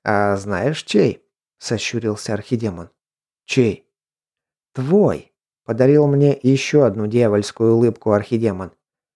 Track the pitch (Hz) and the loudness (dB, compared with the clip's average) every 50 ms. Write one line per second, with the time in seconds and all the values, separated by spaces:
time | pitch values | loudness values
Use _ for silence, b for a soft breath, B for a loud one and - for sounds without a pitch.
0 | - 107 107 101 104 101 101 98 95 104 98 87 104 139 156 - - - - 208 | -6 -2 0 0 0 0 0 -2 -4 -4 -4 -2 -2 -2 -4 -4 -6 -2 0 2
1 | 175 120 92 - _ _ _ _ _ _ _ _ - - 120 104 - - - 117 | 2 2 0 -4 _ _ _ _ _ _ _ _ -8 -6 -6 -6 -6 -6 -8 -6
2 | 110 110 104 104 - - 107 98 101 - 127 113 117 107 87 85 82 - _ _ | -4 -6 -6 -6 -6 -8 -8 -8 -6 -6 -6 -4 -4 -6 -8 -8 -12 -18 _ _
3 | _ _ _ _ _ _ _ _ _ - - - 123 110 92 - _ _ _ _ | _ _ _ _ _ _ _ _ _ -4 0 0 2 2 0 -4 _ _ _ _
4 | _ _ _ _ _ _ _ _ _ _ _ _ _ _ _ - 127 139 180 208 | _ _ _ _ _ _ _ _ _ _ _ _ _ _ _ -8 -4 0 2 2
5 | 202 131 85 69 - _ _ _ _ _ _ _ _ - 117 113 127 135 147 147 | 2 2 0 -2 -6 _ _ _ _ _ _ _ _ -6 -2 2 2 4 4 4
6 | 147 143 143 139 143 143 139 - - 127 135 135 - - - 147 139 113 95 110 | 4 2 2 2 2 2 2 2 2 0 0 0 0 0 2 2 2 2 2 -2
7 | 107 107 113 120 120 110 104 104 101 - - - 113 113 113 117 120 117 110 - | -4 -2 0 0 2 2 2 0 -2 -4 -4 -2 0 2 2 4 2 2 0 -2
8 | - 110 104 104 107 - 120 113 113 110 98 92 95 85 - _ _ _ _ _ | -2 0 0 0 0 0 -2 -2 -2 -2 -4 -4 -8 -12 -16 _ _ _ _ _
9 | _ _ _ | _ _ _